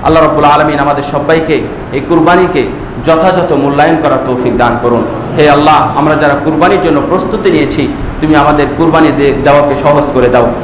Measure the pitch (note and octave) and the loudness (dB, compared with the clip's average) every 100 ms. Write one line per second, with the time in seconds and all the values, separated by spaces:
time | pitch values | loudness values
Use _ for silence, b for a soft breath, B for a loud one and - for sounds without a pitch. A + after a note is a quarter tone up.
0 | - D#3+ D3+ D3 D3 D3 D3+ C#3+ C#3 C#3+ | 2 2 2 2 2 2 2 0 -2 -2
1 | C#3+ D3 C#3 D#3+ D#3+ C#3+ G2+ - - B2+ | -4 -6 0 -2 0 -2 -4 -10 -8 -8
2 | C#3+ E3+ D#3 F3+ F3+ D3 A2+ - - - | -2 0 2 2 2 0 -4 -6 -10 -6
3 | B2+ D#3+ F3 F#3 E3 D3 C#3 C#3 D#3 D#3+ | 0 2 2 0 0 0 0 2 2 2
4 | D3+ C3 - B2 B2 A#2 A#2+ A#2 B2 A#2 | 0 -2 -2 -2 -2 0 0 0 0 0
5 | G#2+ - - - D3+ C#3+ D3+ D3+ C3 - | -2 -6 -6 0 2 4 4 2 2 0
6 | D3+ D3+ D3 C#3+ D#3+ D#3 F3 G3 E3 D3 | 0 0 0 0 -2 0 0 2 0 0
7 | C#3+ F3+ - G#3+ G3 D#3+ C#3+ D3 C#3 D3 | 0 -2 -2 -2 0 0 0 -2 -4 -4
8 | - - D#3 D3+ D3 D3 D3 - D#3+ D#3+ | -6 -4 0 2 2 0 0 0 0 2
9 | D#3 C3+ C#3 C#3 C#3+ C#3+ C#3+ C3+ D3 D3 | 2 2 0 2 2 2 2 0 0 0
10 | C#3+ B2+ B2 B2 A#2+ A#2 | 0 0 2 2 0 -2